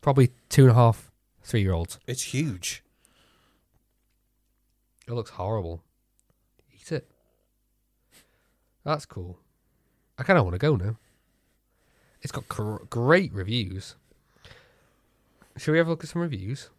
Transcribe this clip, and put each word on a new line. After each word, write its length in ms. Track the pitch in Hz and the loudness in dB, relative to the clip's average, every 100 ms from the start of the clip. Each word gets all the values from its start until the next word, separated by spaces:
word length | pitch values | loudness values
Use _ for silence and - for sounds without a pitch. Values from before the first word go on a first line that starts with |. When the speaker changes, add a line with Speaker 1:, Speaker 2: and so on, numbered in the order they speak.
Speaker 1:
Probably 300 | - 139 127 _ _ | 2 4 4 _ _
two 140 | - | 8
and 80 | 131 | 8
a 40 | |
half, 360 | 117 117 110 - _ _ _ | 10 6 4 -8 _ _ _
three-year-olds. 560 | - 113 98 87 82 - - | -6 -2 0 -2 -4 -10 -12
Speaker 2:
It's 160 | 120 | -10
huge. 600 | - 127 156 92 - - _ _ _ _ _ _ _ _ _ _ _ _ _ _ _ _ _ _ _ _ _ _ - | -6 -4 -4 -6 -10 -12 _ _ _ _ _ _ _ _ _ _ _ _ _ _ _ _ _ _ _ _ _ _ -10
Speaker 1:
It 60 | |
looks 200 | 117 107 | -10 -10
horrible. 500 | - 90 110 85 82 _ _ _ _ _ _ _ _ _ | -8 -4 -4 -6 -10 _ _ _ _ _ _ _ _ _
Eat 160 | _ - | _ -10
it. 180 | 156 - _ _ _ _ _ _ _ _ _ _ _ _ _ _ _ _ _ | -10 -10 _ _ _ _ _ _ _ _ _ _ _ _ _ _ _ _ _
That's 220 | 147 151 | -8 -8
cool. 340 | - - 90 90 _ _ _ _ _ _ _ - | -8 -14 -14 -16 _ _ _ _ _ _ _ -12
I 60 | |
kinda 200 | 131 185 | 2 2
wanna 140 | 92 90 | 2 0
go 180 | 151 127 | 0 0
now. 200 | 95 110 _ _ _ _ _ _ _ _ _ _ _ _ | -2 -8 _ _ _ _ _ _ _ _ _ _ _ _
It's 100 | 147 | -14
got 160 | - - | -12 -12
gr-, 280 | - 107 107 - | -8 -6 -8 -8
great 420 | 120 123 175 196 | -2 4 4 2
reviews. 640 | 98 95 120 98 95 - - _ _ _ _ - - _ _ _ _ _ _ _ _ _ - | -6 -4 -4 -4 -8 -14 -20 _ _ _ _ -20 -20 _ _ _ _ _ _ _ _ _ -10
Should 140 | - | 0
we 60 | 156 | 2
have 80 | 165 | 2
a 40 | |
look 120 | 165 | -2
at 40 | 151 | -6
some 120 | 170 | -6
reviews? 480 | 170 113 95 139 - | -6 -6 -8 -10 -12